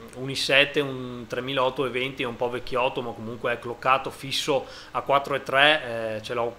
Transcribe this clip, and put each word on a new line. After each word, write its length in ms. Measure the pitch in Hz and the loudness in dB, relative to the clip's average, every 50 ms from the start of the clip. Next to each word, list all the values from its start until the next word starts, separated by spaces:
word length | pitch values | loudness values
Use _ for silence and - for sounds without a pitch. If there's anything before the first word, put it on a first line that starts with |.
| 113 117 - | -14 -14 -10
un 140 | 123 131 135 | -8 -6 -4
i 60 | 135 | -4
sette, 440 | 131 - - 139 135 143 143 - 156 | -2 2 4 6 6 6 6 4 0
un 460 | 143 135 131 127 127 123 123 123 117 | 0 0 -2 -6 -6 -8 -8 -10 -8
tremilaotto 580 | 107 127 123 123 131 139 135 127 131 127 - 139 | -6 -6 -4 -4 -2 0 2 2 2 2 0 -2
e 40 | 123 | -2
venti, 340 | 117 127 127 135 135 - 135 | 0 -2 -2 -2 -4 -4 -6
è 20 | |
un 120 | 120 117 | -6 -2
po' 120 | - 127 120 | -2 -2 -2
vecchiotto, 520 | 123 120 - - 127 120 123 135 127 135 | -2 -4 -6 -2 0 0 0 0 0 -2
ma 100 | 123 117 | -6 -6
comunque 400 | 107 107 110 110 120 120 - 123 | -8 -8 -10 -10 -8 -4 -2 -2
è 80 | 120 117 | -2 -2
clockato 500 | - 120 117 - - 131 131 135 - 135 | -4 -8 -8 -2 2 4 4 4 2 -4
fisso 540 | - - - 135 127 - - - 143 127 - - - - - - | -8 -8 -8 -4 -4 -2 0 2 2 0 0 -4 -10 -16 -16 -6
a 100 | - 127 | -6 -4
quattro 340 | - - 135 139 139 143 139 | 2 4 4 4 4 2 -2
e 80 | 131 - | -2 -2
tre, 720 | - 131 135 143 151 156 156 135 120 117 113 113 110 107 | 2 4 6 8 8 6 4 0 -4 -6 -4 -4 -4 -4
eh, 80 | 107 107 | -6 -6
ce 100 | - 123 | -4 -2
l'ho 220 | 120 117 120 113 | -2 -2 -2 -4